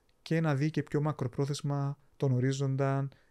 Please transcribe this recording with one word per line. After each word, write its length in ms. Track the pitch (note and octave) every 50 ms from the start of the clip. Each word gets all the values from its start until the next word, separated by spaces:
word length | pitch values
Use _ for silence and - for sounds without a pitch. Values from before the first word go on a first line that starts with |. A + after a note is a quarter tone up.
| _ _ _ _
και 200 | - - D#3+ E3
να 140 | E3 D#3 C#3+
δει 140 | C3 D3 D#3
και 140 | D#3 D3 C#3
πιο 180 | - - D3
μακροπρόθεσμα 960 | D3 D#3 C#3+ - C3 A#2+ - - C#3 C#3 C#3+ - - C#3+ C#3+ C#3+ C#3 C#3 C#3+ - _ _ _
τον 140 | - C#3+ C3+
ορίζοντα 760 | B2+ B2 B2 C3+ C3+ C3+ C#3+ C3+ C3+ C3+ C#3 C3+ C3+ C#3 C#3 C3+ - _ _ _